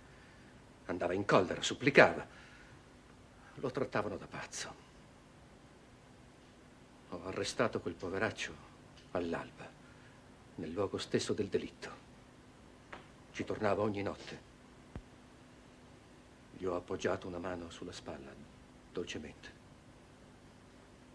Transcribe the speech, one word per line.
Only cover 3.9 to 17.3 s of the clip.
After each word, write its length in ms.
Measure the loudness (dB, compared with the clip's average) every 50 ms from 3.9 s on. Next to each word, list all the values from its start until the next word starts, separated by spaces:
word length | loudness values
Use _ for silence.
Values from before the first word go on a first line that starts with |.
| 2 0 0 0 -2 -4
da 100 | -6 -8
pazzo. 480 | -8 -8 -8 -6 -6 -6 -6 -6 -8 -14 -16 -20 -20 -20 -20 -20 -20 -20 -20 -20 -20 -20 -20 -20 -20 -20 -20 -20 -20 -20 -20 -20 -20 -20 -20 -20 -20 -20 -20 -20 -20 -20 -20 -20 -20 -20 -20 -20 -20 -20 -20 -20 -20 -20 -14 -8
Ho 160 | -8 -6 -4
arrestato 540 | -4 -2 -2 -2 0 4 4 4 4 4 2
quel 140 | 0 -2 -4
poveraccio 600 | -4 -4 -2 0 2 2 2 0 0 -4 -6 -6 -10 -16 -18 -20 -20 -20 -20 -20 -20 -8 -2
all'alba, 580 | 0 0 2 2 0 -2 -4 -6 -10 -14 -14 -14 -14 -16 -20 -20 -20 -20 -20 -20 -20 -20 -20 -20 -20 -20 -20 -14 -8
nel 160 | -6 -6 -2
luogo 260 | 0 0 0 2 0 -2
stesso 360 | 0 2 2 4 4 4 2
del 140 | 2 2 2
delitto. 640 | 2 2 0 0 -8 -8 -12 -10 -10 -12 -16 -18 -20 -20 -20 -20 -20 -20 -20 -20 -20 -20 -20 -20 -20 -20 -18 -14 -14 -14 -14 -14 -18 -20 -18 -10
Ci 140 | -4 -4 -2
tornava 360 | -2 0 2 4 4 4 4
ogni 200 | 4 2 2 2
notte. 480 | 0 -2 -2 -4 -8 -10 -12 -12 -12 -16 -20 -20 -20 -20 -20 -20 -16 -12 -12 -12 -12 -12 -18 -20 -20 -20 -20 -20 -20 -20 -20 -20 -20 -20 -20 -20 -20 -20 -20 -20 -20 -20 -20 -20 -20 -20 -20 -20 -20 -16 -8 -4
Gli 80 | 0
ho 100 | 0 0
appoggiato 520 | 0 0 -2 -2 0 2 2 2 2 -2
una 120 | -4